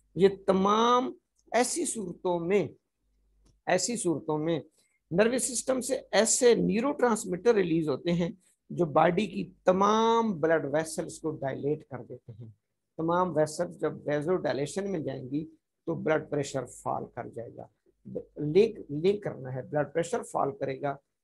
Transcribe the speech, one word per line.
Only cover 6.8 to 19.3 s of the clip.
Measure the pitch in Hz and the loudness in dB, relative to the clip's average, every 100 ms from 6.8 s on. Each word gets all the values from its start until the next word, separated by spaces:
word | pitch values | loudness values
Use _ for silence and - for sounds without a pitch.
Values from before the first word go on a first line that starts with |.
| 277 285 240 220 185 175 226 214 | 0 0 0 0 -2 0 2 4
रिलीज | 175 165 151 | 2 0 0
होते | 131 170 | -2 0
हैं | 175 175 - _ _ - | 0 0 -6 _ _ -8
जो | 147 165 | -2 2
बॉडी | 156 170 180 202 | 4 4 4 -2
की | 196 175 - - | -4 -8 0 2
तमाम | 185 202 220 226 226 226 | 4 4 4 4 4 2
ब्लड | 170 160 160 143 151 | 0 2 2 0 -2
वेसल्स | 160 - 156 - | -2 -6 -8 -8
को | 160 | -8
dilate | 131 135 127 139 151 | -6 -6 -4 -4 -4
कर | - 123 | -6 -14
देते | 117 127 - | -12 -16 -16
हैं। | 110 113 - _ _ _ - | -16 -18 -20 _ _ _ -4
तमाम | 165 175 180 | 0 2 2
वेसल्स | 151 151 - 175 160 | 2 0 -2 -6 -4
जब | 151 147 143 | -6 -4 -2
vasodilation | 147 151 180 143 127 143 190 | -2 0 0 0 -2 -4 -4
में | 196 175 | -4 -4
जाएंगी | 135 135 127 147 - - _ _ - | -6 -8 -6 -6 -6 -14 _ _ -6
तो | 156 | -4
ब्लड | 151 156 - | 0 0 0
प्रेशर | 147 139 135 123 | -4 -4 -6 -8
fall | - 127 131 131 | -8 -6 -6 -6
कर | 120 117 | -10 -12
जाएगा। | 117 120 123 - _ _ _ 131 127 - - | -12 -14 -14 -18 _ _ _ -14 -12 -12 -6
लिंक, | 151 175 220 - - | 2 4 4 0 -10
लिंक | 143 180 202 | -2 0 0
करना | 156 | -4